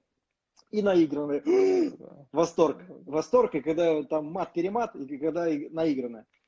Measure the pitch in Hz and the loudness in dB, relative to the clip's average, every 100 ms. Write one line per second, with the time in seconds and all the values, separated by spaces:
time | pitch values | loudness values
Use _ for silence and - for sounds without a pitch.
0 | _ _ _ _ _ _ _ 214 202 180 | _ _ _ _ _ _ _ -2 2 4
1 | 156 143 147 285 285 381 381 370 311 - | 4 0 -2 -2 2 4 4 2 0 -4
2 | - - - 139 165 - 156 - - - | -16 -20 -6 0 0 2 2 0 -10 -20
3 | - 151 - 247 220 156 147 160 170 156 | -6 -4 2 2 4 0 -2 0 2 0
4 | 135 156 151 180 165 170 180 220 226 - | 0 -4 -4 -6 -6 -4 -4 -2 -4 -6
5 | 135 143 156 165 170 147 - 160 160 131 | -12 -6 -4 -2 -2 -2 -6 -4 -2 -2
6 | 123 113 - _ | -4 -10 -18 _